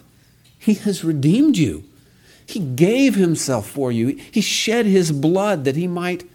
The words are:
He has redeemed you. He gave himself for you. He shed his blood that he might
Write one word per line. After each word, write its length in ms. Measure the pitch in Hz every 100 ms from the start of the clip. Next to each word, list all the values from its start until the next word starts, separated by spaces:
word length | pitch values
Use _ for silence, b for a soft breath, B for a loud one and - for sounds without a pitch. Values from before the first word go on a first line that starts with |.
| _ b b b b b
He 140 | - 202
has 280 | 208 185
redeemed 540 | 165 151 143 220 302 202
you. 280 | 131 76 - b b b b b b
He 140 | 226
gave 560 | 143 123 175 247 277 196
himself 540 | 175 156 - 120 101
for 220 | 147 131
you. 260 | 117 120 - B
He 100 | 220
shed 440 | 190 - - 233 214
his 260 | 190 160
blood 540 | 143 151 185 208 180 139
that 100 | 139
he 120 | 180
might 420 | 175 180 175 -